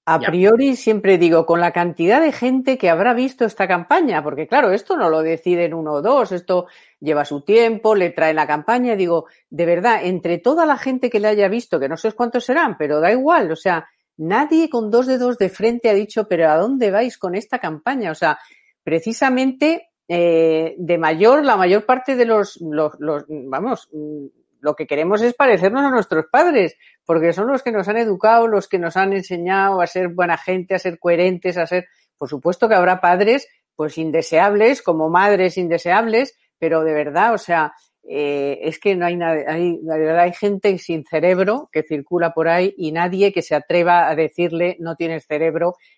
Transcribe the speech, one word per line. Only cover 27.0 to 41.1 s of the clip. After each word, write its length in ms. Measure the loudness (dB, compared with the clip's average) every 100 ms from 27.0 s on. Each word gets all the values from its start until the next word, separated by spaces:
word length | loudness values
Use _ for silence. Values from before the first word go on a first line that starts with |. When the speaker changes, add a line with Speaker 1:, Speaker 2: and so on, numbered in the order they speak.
| -2
Speaker 1:
porque 260 | 0 2
son 140 | 0 -2
los 160 | -2
que 100 | -2
nos 160 | -4 -2
han 80 | -2
educado, 500 | -2 2 4 4 4
los 220 | 0 -2
que 100 | -4
nos 160 | -2 -2
han 160 | -2
enseñado 680 | -2 -6 -6 -2 2 2 2
a 60 | -2
ser 220 | -2 -4
buena 280 | -2 -2 -2
gente, 380 | -2 -4 -2
a 40 | -4
ser 200 | -4 -4
coherentes, 580 | 0 2 2 0 -4 -4
a 100 | -4
ser, 200 | -4 -6 _ _ -14
por 100 | -10
supuesto 400 | -4 -4 0 2
que 60 |
habrá 260 | 4 4 2
padres, 480 | 2 4 2 0 -2 _ _
pues, 220 | -8 -8 -6
indeseables, 840 | -4 -4 0 2 2 4 2 2
como 260 | -2 -2 2
madres 480 | 2 4 2 0 -2
indeseables, 800 | -4 -2 0 0 2 -2 -2 _ _ -6
pero 260 | -2 0
de 80 | 0
verdad, 400 | -2 -2 0 0
o 60 | 0
sea, 340 | -2 -2 -2 -6 _ _ -10
eh, 520 | -6 -4 -2 -4 -4
es 160 | -8 -4
que 180 | -2 0
no 100 | -2
hay 100 | -2
nada, 280 | -2 -2 -2
hay, 300 | -2 -2 -4
de 180 | -4 -2
verdad, 220 | 0 2
hay 80 | 2
gente 420 | 0 -4 0 -2 -2
sin 260 | -4 -8
cerebro 640 | -4